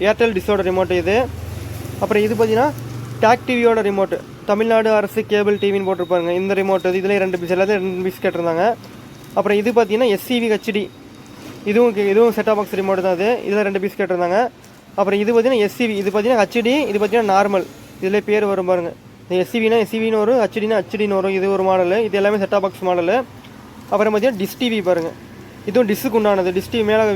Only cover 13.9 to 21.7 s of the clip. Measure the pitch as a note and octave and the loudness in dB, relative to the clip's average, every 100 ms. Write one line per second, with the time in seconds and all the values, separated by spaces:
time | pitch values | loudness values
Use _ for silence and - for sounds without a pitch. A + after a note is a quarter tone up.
13.9 | - F#3+ F3+ F3 F#3+ B3 - - - - | -4 -2 0 0 0 0 -4 -20 -20 -10
14.9 | - G3 G3+ G#3 A#3 A#3 B3+ G3+ - A#3+ | -2 0 0 2 2 2 2 0 0 -2
15.9 | G3+ G3 G3+ G#3+ B3 G3 A#3+ A3+ C#4+ B3+ | -2 -2 0 2 2 2 0 0 2 0
16.9 | G3+ G#3 A3+ G#3+ F#3+ G3+ G3 E3 - - | 0 0 0 2 4 4 0 -2 -10 -20
17.9 | - F#3+ G#3 G3+ G#3 G#3 G3 F#3 F3+ E3+ | -6 -2 -2 0 0 0 0 0 0 -2
18.9 | - - - - F3+ F3+ A#3 A3 A#3 G#3 | -8 -18 -18 -4 -2 0 0 2 2 0
19.9 | A3+ A3+ A3 G#3 B3+ G3 A3+ G#3+ A3 F3+ | -2 -2 0 2 2 0 -2 -2 -2 -2
20.9 | G3+ G#3 G3 F#3+ F#3+ G3 G3 F#3+ | -2 -2 0 0 0 0 0 2